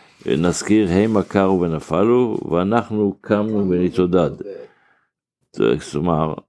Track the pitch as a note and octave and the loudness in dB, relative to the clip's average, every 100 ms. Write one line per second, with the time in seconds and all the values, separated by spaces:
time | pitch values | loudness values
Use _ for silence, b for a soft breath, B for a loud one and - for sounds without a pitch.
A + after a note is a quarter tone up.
0 | b b - C2+ F2 E2 - G#2+ G2 F#2 | b b -4 0 0 -2 0 2 4 2
1 | A2 G#2+ F2+ G#2 F#2+ F#2 F2 D#2 - D#2+ | 2 0 0 0 2 2 0 -2 -4 0
2 | A2 B2 A#2+ - - E2+ F#2+ A#2 - G#2+ | 2 2 0 -4 -2 -2 0 -2 -2 -2
3 | G2+ - - G#2 G#2+ G#2+ G2 F2+ F2+ F#2 | -2 -4 -2 -2 0 -2 0 0 0 0
4 | F2+ F2+ D2+ - G2+ F#2 - b b b | 2 2 0 -4 -12 -14 -18 b b b
5 | b _ _ _ _ - A1 D2 - D2 | b _ _ _ _ -2 0 0 -4 -4
6 | F2 D#2 D#2 - | 0 0 0 -4